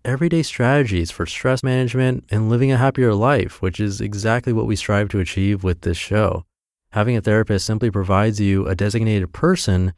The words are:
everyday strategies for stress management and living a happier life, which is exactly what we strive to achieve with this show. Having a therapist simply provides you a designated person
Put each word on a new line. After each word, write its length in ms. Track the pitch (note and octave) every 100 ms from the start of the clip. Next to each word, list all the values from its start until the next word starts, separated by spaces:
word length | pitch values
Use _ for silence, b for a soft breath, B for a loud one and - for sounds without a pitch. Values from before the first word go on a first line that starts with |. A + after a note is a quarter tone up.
| -
everyday 360 | C3 E3+ E3
strategies 720 | D3+ - A#2+ C#3+ B2+ F#2 E2+
for 140 | - E2+
stress 380 | - C3 C3
management 600 | C3 B2+ B2 B2+ B2+ B2+ -
and 200 | G#2+ A2
living 220 | A#2+ C3+
a 60 | B2+
happier 360 | C3+ C3 B2
life, 480 | G2+ A#2+ C#3 - -
which 180 | F#2+ -
is 200 | G#2 G2
exactly 540 | G#2 G#2 G#2+ A#2+ B2+
what 120 | A2+ A2
we 100 | G2+
strive 340 | - G2+ G#2
to 100 | G#2
achieve 440 | F2+ - G2 G2+
with 180 | F#2 F2
this 160 | F2+ F2
show. 480 | - G#2 G2+ F2+ - _ _ _ _
Having 260 | A2 G#2+ A#2
a 40 |
therapist 440 | G#2+ G#2+ A2 G2+ -
simply 260 | G#2+ A#2
provides 480 | G2+ F#2+ G2 A2 G#2+
you 260 | G2+ G2 -
a 100 | F#2
designated 580 | G#2 A2+ A2 G#2 F2+
person 600 | - D#3+ F#3 - F#2 F#2